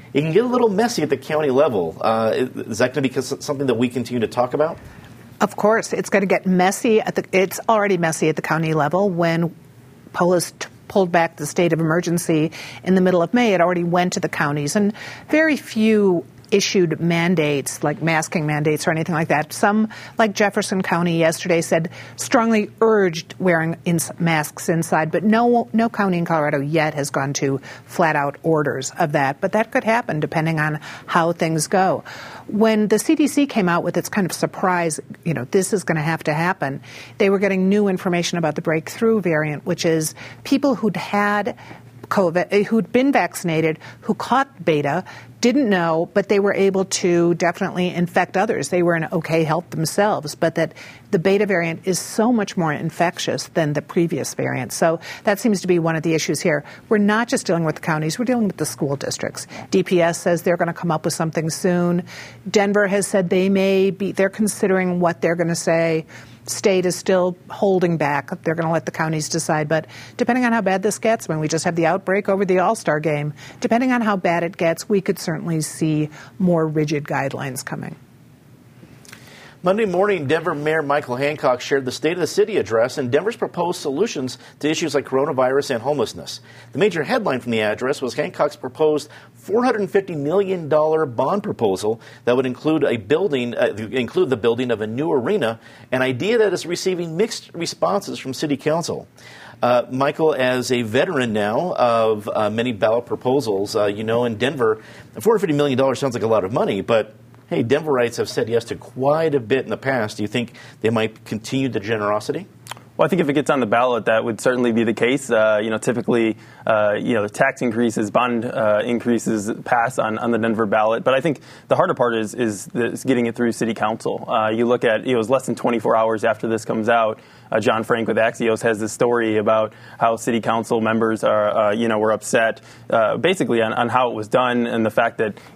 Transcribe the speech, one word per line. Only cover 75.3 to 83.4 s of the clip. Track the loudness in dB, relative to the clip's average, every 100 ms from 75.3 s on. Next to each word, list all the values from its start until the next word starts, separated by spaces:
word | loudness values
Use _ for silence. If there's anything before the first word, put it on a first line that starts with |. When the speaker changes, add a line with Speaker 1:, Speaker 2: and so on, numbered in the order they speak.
| -6 -2 -2
Speaker 2:
see | -4 -2 0 0 -2 -6 -16 -2
more | 2 2 2
rigid | 0 0 -2
guidelines | -2 -4 -4 -4 -8 -8
coming. | -10 -10 -10 -14 -18 -20 -20 -20 -20 -20 -20 -20 -20 -20 -20 -20 -20 -20 -20 -4
Speaker 1:
Monday | 0 2 2
morning, | 2 2 0 0
Denver | -2 -2 -2
Mayor | 0 0
Michael | 0 -2 -2 -4
Hancock | -2 0 0 0
shared | 0 -2 -2
the |
State | -4 -2
of | -2
the | -2
City | 0 0 0
address | 0 0 0 -2
and | -2
Denver's | 0 -2
proposed | -4